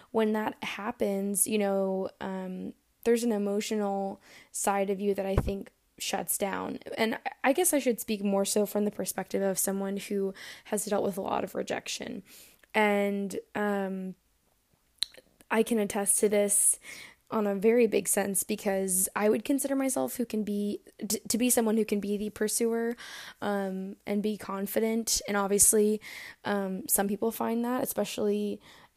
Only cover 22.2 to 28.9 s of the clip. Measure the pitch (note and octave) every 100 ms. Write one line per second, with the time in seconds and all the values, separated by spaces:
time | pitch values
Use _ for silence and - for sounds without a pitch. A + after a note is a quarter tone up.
22.2 | G#3+ - G#3+ - A#3 A#3 A#3 A#3+ - -
23.2 | - - G#3 G3+ G3 F#3+ F#3+ G3+ - G#3
24.2 | G#3 G#3 - G3 G3+ - A3 A3+ A3+ -
25.2 | - G#3 G3 G3+ - A3 G#3 G#3+ - -
26.2 | - - - G3+ G3 F#3 - - G3 G3+
27.2 | A3+ - A3+ A#3 A#3+ B3+ - - G#3 -
28.2 | G#3+ G#3 G#3 G#3 - - -